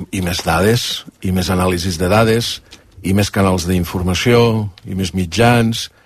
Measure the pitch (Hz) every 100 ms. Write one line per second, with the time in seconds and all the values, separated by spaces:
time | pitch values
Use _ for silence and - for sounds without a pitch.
0 | - 101 87 87 - 82 98 120 - -
1 | - - 98 92 90 90 92 90 92 85
2 | 90 107 113 113 117 - - - _ -
3 | 87 98 101 104 98 92 85 92 87 98
4 | 87 - 123 120 120 110 107 - 117 95
5 | 92 92 85 82 117 120 113 113 - _